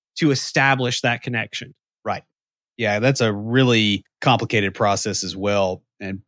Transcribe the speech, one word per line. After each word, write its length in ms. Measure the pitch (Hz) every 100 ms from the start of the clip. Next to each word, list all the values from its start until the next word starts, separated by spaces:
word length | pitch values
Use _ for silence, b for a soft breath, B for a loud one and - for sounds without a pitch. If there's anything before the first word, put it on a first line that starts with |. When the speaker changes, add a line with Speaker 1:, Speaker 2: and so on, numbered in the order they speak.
| _ -
Speaker 1:
to 140 | 165
establish 720 | 131 - 147 135 131 123 -
that 200 | 127 117
connection. 520 | - 117 - - - - _ _
Speaker 2:
Right. 180 | 110 98 - _ _ _ _ -
Yeah, 200 | 107 104
that's 200 | 123 139
a 120 | 113
really 680 | 101 110 127 131 113 107 98 - _
complicated 540 | 139 120 123 110 98
process 480 | - 107 98 107 95
as 140 | 92 95
well. 460 | 101 101 95 92 _ _
And 220 | 98 95